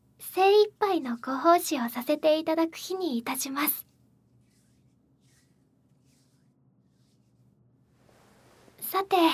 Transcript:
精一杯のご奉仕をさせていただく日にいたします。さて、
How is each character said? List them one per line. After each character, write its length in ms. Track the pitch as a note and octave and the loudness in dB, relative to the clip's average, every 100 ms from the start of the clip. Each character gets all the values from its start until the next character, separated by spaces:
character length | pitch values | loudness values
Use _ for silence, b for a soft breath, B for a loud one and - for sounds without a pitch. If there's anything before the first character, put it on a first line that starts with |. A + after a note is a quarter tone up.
| _ _ | _ _
精 440 | - - G4 G#4 | -8 2 4 6
一 60 | G#4 - | 4 0
杯 220 | G4+ F4 | -2 -2
の 160 | C4 A#3 | -2 -8
ご 200 | - C4+ | -6 0
奉 200 | D#4 F4 | 4 4
仕 220 | E4+ C#4 | 2 -4
を 80 | A#3 | -4
さ 140 | A#3+ | -6
せ 160 | B3+ D4+ | -4 0
て 200 | D#4 D#4 | 2 2
い 60 | |
た 120 | D#4+ D#4+ | 0 0
だ 100 | E4 | -2
く 100 | - | -4
日 180 | - | -10
に 240 | F#4+ F4 A#3 | -6 -4 -4
い 40 | |
た 140 | A#3 C4 | -6 -8
し 140 | C4+ | -6
ま 180 | C#4 D4+ | -4 -4
す。 180 | - - _ _ _ _ _ _ _ _ _ _ _ _ _ _ _ _ _ _ _ _ _ _ _ _ _ _ _ _ _ _ _ _ _ _ _ _ _ _ _ _ _ _ _ _ _ _ _ - _ | -4 -12 _ _ _ _ _ _ _ _ _ _ _ _ _ _ _ _ _ _ _ _ _ _ _ _ _ _ _ _ _ _ _ _ _ _ _ _ _ _ _ _ _ _ _ _ _ _ _ -20 _
さ 240 | - F#4+ | -4 -4
て、 120 | G4 F#4 D#4+ | 0 4 4